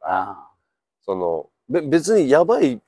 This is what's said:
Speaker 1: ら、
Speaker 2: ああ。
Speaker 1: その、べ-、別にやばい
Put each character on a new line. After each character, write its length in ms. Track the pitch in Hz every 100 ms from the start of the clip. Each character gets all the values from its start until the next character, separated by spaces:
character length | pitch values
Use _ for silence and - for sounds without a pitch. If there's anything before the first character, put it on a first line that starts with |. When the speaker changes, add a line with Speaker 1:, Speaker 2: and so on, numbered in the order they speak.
Speaker 1:
ら、 60 | 78
Speaker 2:
あ 220 | 92 95
あ。 200 | 98 - _ _ _ _ _
Speaker 1:
そ 140 | - 95
の、 320 | 87 82 - _ -
べ-、 120 | 156
別 400 | 151 165 165 220
に 100 | 139
や 140 | 147
ば 180 | 175 247
い 180 | 156 117